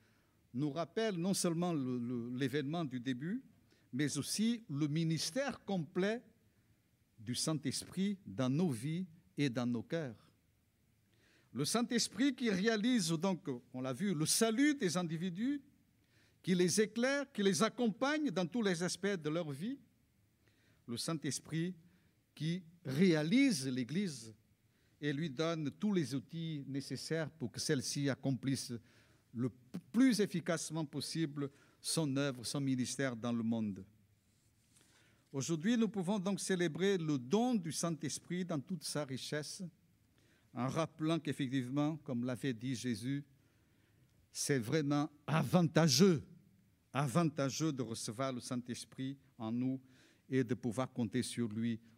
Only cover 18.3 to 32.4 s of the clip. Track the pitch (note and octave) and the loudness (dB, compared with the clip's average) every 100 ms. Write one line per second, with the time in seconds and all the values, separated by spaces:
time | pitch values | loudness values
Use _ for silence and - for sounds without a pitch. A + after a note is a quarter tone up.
18.3 | F#3 F3 A#3+ G3 E3 F3 - G3 F#3+ D3 | 0 0 2 2 2 0 -2 -2 -2 -2
19.3 | D#3+ D#3 C3+ G#3+ C#4 - _ _ _ _ | -2 -4 -4 -6 -8 -12 _ _ _ _
20.3 | _ _ _ _ _ - A#2+ - D#3+ D3+ | _ _ _ _ _ -10 -6 -4 -2 -2
21.3 | - - D#3 F3 F#3 - _ _ _ _ | -4 -4 -2 -2 -6 -16 _ _ _ _
22.3 | - D#3 F3+ - - C#3+ C3+ F#3+ D#3 D#3 | -6 -4 -4 -6 -12 -4 4 6 6 6
23.3 | A#3+ C#4 D#3 C3+ B2+ A#2+ E3 G3 C3 A2+ | 6 6 4 0 -2 -2 -2 -4 -6 -14
24.3 | A2 _ _ _ _ _ - D3 D3+ E3 | -18 _ _ _ _ _ -6 -2 -2 -2
25.3 | B2 E3 E3 C#3+ - G#3 F#3+ B2 C3+ - | -2 -2 0 -4 -2 0 2 2 -2 -4
26.3 | D#3+ D#3+ D3+ C3+ C3+ C3+ C3+ - D#3+ D3 | -6 -6 -6 -6 -6 -4 -6 -2 -2 -2
27.3 | - A#2+ A#2+ - C#3+ - D3 C#3 A#2+ C3+ | -6 -8 -4 0 0 0 0 0 0 0
28.3 | B2 C3+ C3 - A#2 - - _ _ _ | -2 0 -2 -4 -10 -12 -20 _ _ _
29.3 | A2+ B2 - - F3+ - A3+ C4 G#3 G3+ | -4 -4 -6 -14 -14 -2 4 6 6 2
30.3 | F3 - D#3+ - D#3+ D3 D3 - E3 D#3+ | 0 0 -2 -2 -4 -4 -6 -4 -2 -2
31.3 | C#3+ C#3 - _ _ - - D3+ C3+ C#3+ | -2 -6 -8 _ _ -4 0 2 2 0
32.3 | B2 | -2